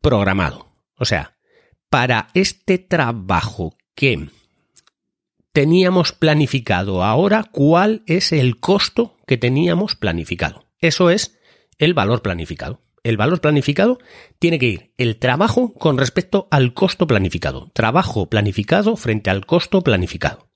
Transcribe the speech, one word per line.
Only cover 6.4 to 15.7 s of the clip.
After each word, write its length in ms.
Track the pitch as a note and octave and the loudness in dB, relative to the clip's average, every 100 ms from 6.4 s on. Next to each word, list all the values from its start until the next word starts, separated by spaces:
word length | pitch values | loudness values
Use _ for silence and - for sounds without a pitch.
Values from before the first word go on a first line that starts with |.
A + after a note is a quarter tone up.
| D3 C3+ A2+ F2+ F#2+ F#2 | 2 -2 -2 -2 0 -2
ahora, 400 | F#2+ A2+ G3 G#3+ G#3+ | 0 2 2 0 -2
¿cuál 500 | - C#3+ E3+ G3+ A3 - | 0 4 4 2 -2 -2
es 260 | E3 - | -2 0
el 260 | D#3 B2+ A#2 | 2 0 0
costo 580 | - G3 - - A#3 _ - | 0 0 0 -2 -4 _ -4
que 80 | B2+ | -2
teníamos 580 | A#2+ C3 F3 E3+ G3+ | 0 0 0 0 -2
planificado? 720 | - G#2 E2+ D#2+ F2 F#2+ - _ _ | -4 -4 -4 -6 -4 -6 -6 _ _
Eso 300 | E3 D3+ F3 | -2 2 2
es 280 | F#3+ - _ _ _ _ _ | 2 -2 _ _ _ _ _
el 160 | D3+ | 0
valor 260 | E3+ G2 A2+ | 2 0 0
planificado. 600 | G#2 F2 D#2+ D#2+ E2+ - _ _ | -2 -6 -8 -10 -10 -12 _ _
El 120 | - A2 | -4 0
valor 240 | A2+ F3 | 0 0
planificado 600 | D3+ D3 C3+ C#3+ G#3 B3 - - - _ | 2 0 0 0 0 0 -6 -20 -20 _
tiene 180 | E3+ E3 | -2 0
que 80 | B2 | -2
ir 260 | F#2 - _ | -4 -12 _
el 220 | B2 G#2+ | -4 0
trabajo 520 | B2+ B2+ G#3+ A#3+ B3 | -2 0 2 2 -2